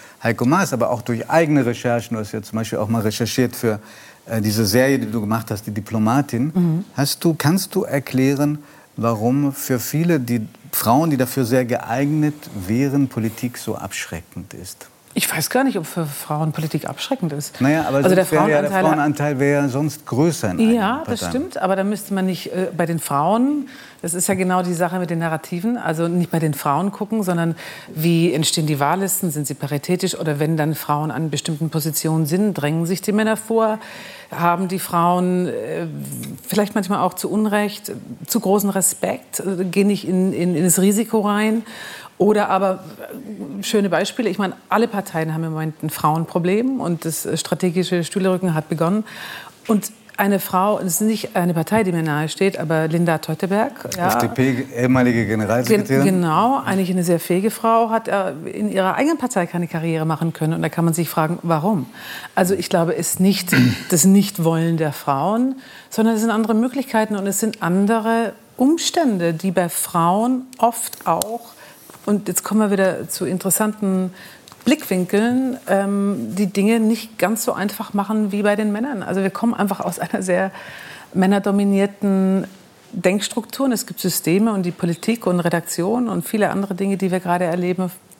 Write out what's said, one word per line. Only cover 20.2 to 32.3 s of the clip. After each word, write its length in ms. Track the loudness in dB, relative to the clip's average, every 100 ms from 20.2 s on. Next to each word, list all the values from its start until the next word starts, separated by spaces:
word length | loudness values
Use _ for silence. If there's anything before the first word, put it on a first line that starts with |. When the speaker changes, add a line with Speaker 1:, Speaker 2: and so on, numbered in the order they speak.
| 2 2 -2
Speaker 1:
in 60 | 2
Speaker 2:
Ja, 60 | 4
Speaker 1:
einigen 440 | 4 2 -2 -4
Speaker 2:
das 100 | -4
Speaker 1:
Parteien. 100 | -2
Speaker 2:
stimmt, 280 | -4 -4 -4
aber 160 | 0
da 80 | 0
müsste 320 | 0 -2 -4
man 120 | -2 0
nicht, 260 | -2 -6
äh, 160 | -4 -4 -2
bei 100 | 0
den 140 | 0
Frauen, 680 | 0 0 2 2 2 0 -4 -14 -20 -10
das 120 | -6
ist 140 | -4 0
ja 60 |
genau 280 | 0 2 2
die 100 | 2
Sache 280 | 0 0 0
mit 100 | -2
den 80 | -2
Narrativen, 580 | -2 -2 -4 -4 -2 -2
also 300 | -2 0 0
nicht 240 | 2 2
bei 80 | 0
den 160 | 0
Frauen 380 | 0 0 0 0
gucken, 320 | -4 -4 -2
sondern 320 | 0 0 0 -2 -8 -16 -14
wie 400 | -2 2 4 4
entstehen 360 | 2 0 0 0
die 100 | 2
Wahllisten, 540 | 2 2 0 -2 -2
sind 160 | -2 -4
sie 60 |
paritätisch 600 | -6 -4 -4 -2 -2 0 -2
oder 220 | -2 0
wenn 180 | 0 2
dann 200 | 0 -2
Frauen 340 | -2 -2 -2
an 180 | -4 -4
bestimmten 420 | -4 -4 -2 -2
Positionen 560 | -2 -2 -2 0 2
sind, 280 | 2